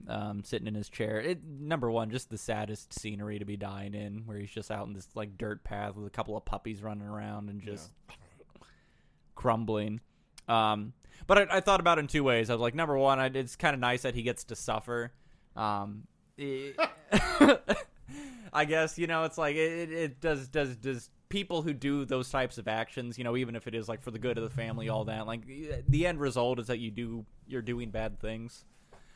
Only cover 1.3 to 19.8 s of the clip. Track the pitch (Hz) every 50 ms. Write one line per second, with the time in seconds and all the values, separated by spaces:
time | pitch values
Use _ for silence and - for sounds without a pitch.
1.3 | 185 165 - 160 143 135 147 151 165 151 123 117 113 113 113 110 113 131 - -
2.3 | 113 101 - - 110 107 107 104 107 - - - - - - 107 104 101 104 107
3.3 | 104 104 104 101 104 98 101 98 98 98 101 101 101 104 104 104 101 110 113 110
4.3 | 104 104 101 98 - 113 101 - 107 104 101 110 101 95 - - - 117 107 104
5.3 | 98 95 120 107 107 - - - 104 101 104 104 95 104 104 101 - - 113 110
6.3 | 104 104 - - 104 104 - 113 110 101 104 110 104 104 104 104 104 104 104 107
7.3 | 104 104 104 104 101 104 92 104 101 95 78 95 - - - - - - - -
8.3 | - - - - - - - - - _ _ _ _ _ _ _ _ _ _ -
9.3 | - - - 127 113 113 117 107 110 107 107 107 107 117 - _ _ _ _ _
10.3 | - - - - 117 113 110 107 107 104 104 113 - _ - - - - - -
11.3 | 196 202 202 - 190 190 185 202 196 180 170 175 170 156 147 135 - 151 139 135
12.3 | 120 113 113 110 120 113 120 120 120 160 165 151 143 135 135 135 135 131 131 131
13.3 | 131 135 131 127 - - - 156 143 131 123 123 123 120 - 131 120 123 113 123
14.3 | 117 - - - 113 - - - 110 107 - 123 120 120 117 120 - - - -
15.3 | - - _ _ - - 107 104 104 101 101 104 104 107 - - _ _ _ _
16.3 | _ - 143 139 135 131 135 139 - - 330 - - - - - 208 - - -
17.3 | - - 285 285 262 - - - 185 - - - - - - - 269 285 294 269
18.3 | 254 233 220 185 - 147 151 147 156 160 160 160 - - 170 165 165 160 160 156
19.3 | - - 160 147 147 156 160 165 165 170